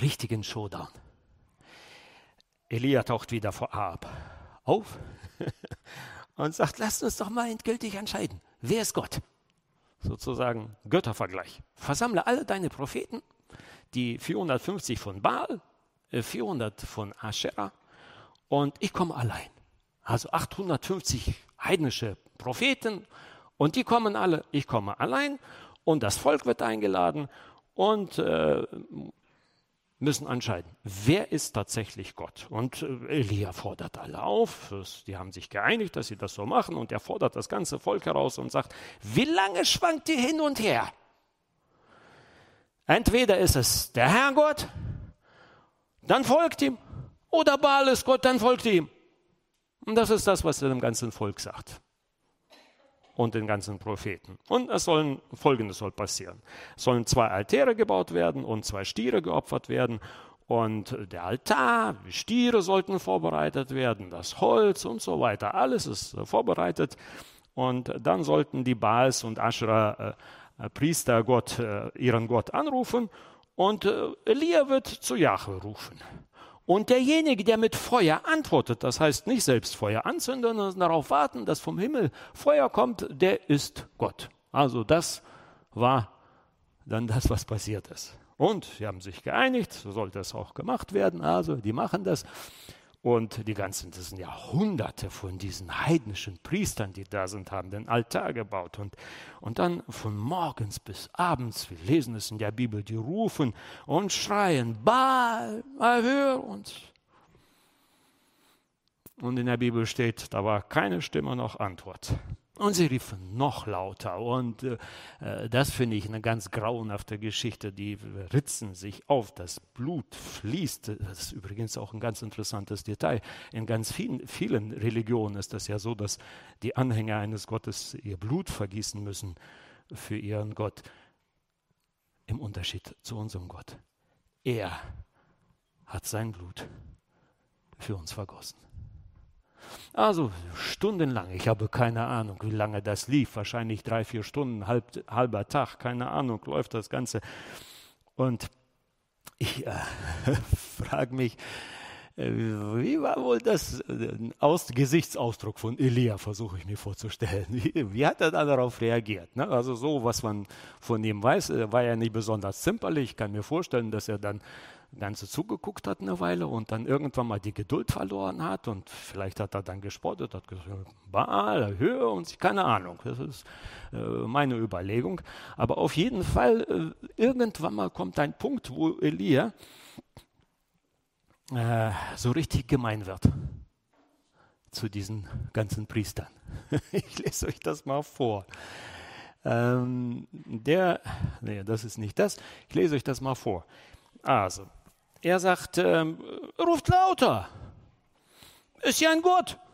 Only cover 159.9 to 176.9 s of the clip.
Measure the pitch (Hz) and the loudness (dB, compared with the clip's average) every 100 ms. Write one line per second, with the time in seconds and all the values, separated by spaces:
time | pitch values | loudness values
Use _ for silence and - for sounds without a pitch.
159.9 | 143 117 113 110 104 101 - - - - | 0 0 0 -2 -4 -6 -14 -20 -12 -2
160.9 | 113 110 101 117 175 - 139 110 120 120 | 0 0 2 4 4 2 0 2 2 2
161.9 | 117 113 107 110 107 98 - - 226 190 | 2 0 -2 -2 -2 -4 -2 -2 -2 -2
162.9 | 160 120 - 107 104 101 160 175 123 113 | -2 -2 -4 -6 -4 -4 -4 0 -2 -2
163.9 | 107 - 104 101 101 - - - - _ | -4 -4 -4 -4 -8 -10 -18 -20 -20 _
164.9 | - 101 107 101 - 208 - - 202 - | -10 -8 -8 -8 -6 -4 -6 -8 -10 -6
165.9 | 190 190 180 175 175 160 117 107 110 117 | -6 -4 -2 0 0 -2 -4 -4 -4 0
166.9 | 143 147 131 120 101 104 101 101 143 - | -2 0 -4 -4 -4 -6 -8 -4 -2 -2
167.9 | - 95 98 95 - 165 190 - 98 - | -4 -4 -4 -4 -4 -4 -6 -6 -8 -10
168.9 | - - 95 95 - 104 101 92 95 101 | -16 -12 -6 -6 -4 -4 -4 -6 -8 -10
169.9 | - 165 196 123 92 - 92 87 98 95 | -6 -4 -4 -6 -10 -14 -14 -12 -12 -14
170.9 | _ - 98 - 98 147 185 104 95 156 | _ -2 0 2 2 2 2 0 2 2
171.9 | 254 240 196 165 - 180 202 175 107 90 | 2 2 0 -4 -2 2 4 4 2 0
172.9 | 87 123 123 147 131 - - - - - | -8 -8 -6 -8 -10 -16 -18 -18 -16 -12
173.9 | 117 113 117 110 135 143 117 113 95 95 | -8 -4 -4 0 0 2 0 -2 -4 -2
174.9 | 113 156 180 - - - - 120 - 160 | -2 -2 -6 -10 -18 -16 -2 0 2 2
175.9 | 147 226 226 - - 247 226 - 175 160 | 2 0 0 0 4 4 4 2 -2 -2